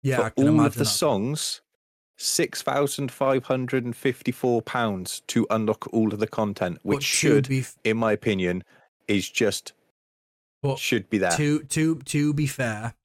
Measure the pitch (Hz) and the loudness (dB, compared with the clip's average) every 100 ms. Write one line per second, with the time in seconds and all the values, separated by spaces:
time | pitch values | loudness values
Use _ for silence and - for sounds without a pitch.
0 | 135 127 98 - 139 156 147 127 - - | 0 0 0 2 4 6 4 2 -2 2
1 | 156 95 113 151 - - _ _ _ _ | 2 2 0 -4 -6 -8 _ _ _ _
2 | _ _ - - 165 - - 135 143 - | _ _ -4 0 -2 -2 -2 0 0 -2
3 | 139 - 135 135 127 131 127 131 120 113 | -6 -2 2 2 2 -2 0 -2 -2 -2
4 | 139 - - 127 127 120 - 127 117 95 | -2 -2 -4 -2 2 2 0 -2 -2 -2
5 | 90 - - - 104 110 107 107 - 117 | -6 -10 -2 0 2 0 0 -2 -2 0
6 | 110 101 107 - 104 98 90 85 - 123 | 0 0 -4 -2 -2 0 -4 -4 -2 -2
7 | 135 - 156 147 131 135 123 - 113 110 | 0 0 4 4 2 -2 -4 -4 -2 0
8 | 113 104 - 98 90 90 - _ _ _ | 2 0 0 0 0 -2 -6 _ _ _
9 | - 104 90 - 110 - - _ _ _ | -2 -2 0 0 0 0 -10 _ _ _
10 | _ _ _ _ _ _ 143 131 - 117 | _ _ _ _ _ _ -4 -4 -2 -2
11 | 95 107 92 87 147 151 151 - 160 156 | 0 0 2 2 2 0 -2 -2 0 -2
12 | 131 147 147 147 147 - 123 107 113 - | -4 0 0 0 -2 -2 -4 -4 -8 -12